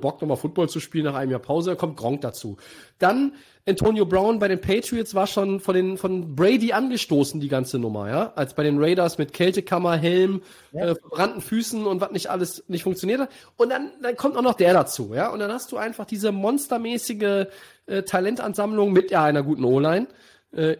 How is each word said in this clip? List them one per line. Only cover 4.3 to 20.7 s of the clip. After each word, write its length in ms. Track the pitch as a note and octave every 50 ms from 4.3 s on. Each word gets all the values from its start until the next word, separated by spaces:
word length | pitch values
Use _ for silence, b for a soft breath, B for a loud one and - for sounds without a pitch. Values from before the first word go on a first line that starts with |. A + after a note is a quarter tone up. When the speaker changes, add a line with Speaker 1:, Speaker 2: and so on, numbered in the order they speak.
| A#3 G#3+
Speaker 1:
bei 100 | G#3 G3
den 120 | F#3+ F#3
Patriots 540 | - - F#3+ A3+ A3+ - A#3+ A3+ A3 - G3
war 120 | F#3+ G3
schon 320 | G3+ - G#3 G3 G3 G3 G3
von 160 | G3 - F#3
den, 240 | F#3 F#3 F#3+ F#3+ F#3
von 360 | - F#3 F#3 F#3 E3+ D#3+ C#3
Brady 360 | C3+ F3 G3+ B3+ A#3 A3 A#3
angestoßen, 680 | G3+ G#3+ B3+ C4 B3 A3 - - D#3 C#3+ C#3 C#3+ - D#3
die 80 | C#3+ C#3
ganze 300 | C#3 C3 B2+ C3 - B2+
Nummer, 300 | A#2 A2 G#2+ G#2 G2+ G#2
ja? 240 | B2 D#3+ A3 A3+ -
Als 180 | D#3+ C#3 C3 -
bei 80 | -
den 160 | D3 D3+ C#3+ C#3+
Raiders 400 | D3+ E3 F3 F3+ F3 E3 - -
mit 140 | D3+ -
Kältekammer, 640 | - - F3 F#3 F#3 G#3 F3+ - F#3+ F3 F3+ F3 E3+
Helm, 440 | D#3+ D#3 E3+ F3+ F#3 F#3 F#3+ G3 F3+ B B B B B B
Speaker 2:
Ja. 140 | C#3+ D#3+ F3
Speaker 1:
äh, 80 | E3+ E3
verbrannten 460 | - - - - D#3 F#3+ A3 A#3+ G3+
Füßen 440 | - - A3 A3+ A#3 - A#3+ A3 G#3+
und 160 | G3+ F#3+ F3+
was 120 | G3 -
nicht 180 | - F#3+ - -
alles 340 | - F#3 F3+ E3+ - - - -
nicht 160 | F3+ E3 -
funktioniert 360 | F#3+ F3+ - - F#3 A3+ C4
hat. 100 | C4+ C4 B B B B B
Und 140 | - A#3 A#3+
dann, 200 | C4 C4 C#4+ - - -
dann 140 | C4 A#3+ A#3
kommt 200 | - - C#4+ -
auch 60 | A#3
noch 120 | B3 B3+ A3+
der 180 | - F#3 F3
dazu, 400 | F#3 F3 C3+ - - - A#2 G2+ A2
ja? 160 | C3+ F#3 A#3
Und 100 | - G#3
dann 100 | G#3 G3+
hast 220 | A3+ B3+ - -
du 60 | C4 G#3+
einfach 260 | G#3+ A3+ A3+ - G#3
diese 260 | - A3 G3 G#3 G#3+
monstermäßige, 1160 | G3 G3 G3 G#3+ C4+ C#4+ C#4+ - B3 A#3 A3+ A#3 A#3+ A#3 - - A#3 G#3 G#3+ G3+ G3+ G3 F#3+ G3 B B B B B B _
äh, 160 | - G3 G3
Talentansammlung 880 | F#3+ - - F#3 F#3 G3+ B3 - - G#3 F#3+ - G3+ G#3+ G#3+ G#3+ G3+ G3+
mit, 180 | F#3+ F3+ F#3 F#3+
ja, 140 | - E3+ D#3
einer 180 | D3+ D3 D3
guten 220 | C3+ D3 D3+ B2+ B2+
O-Line, 420 | B2 B2+ C3+ C#3+ D#3+ E3+ G3 B3 - b b b b b b b _
äh, 240 | - - D#3+ D#3+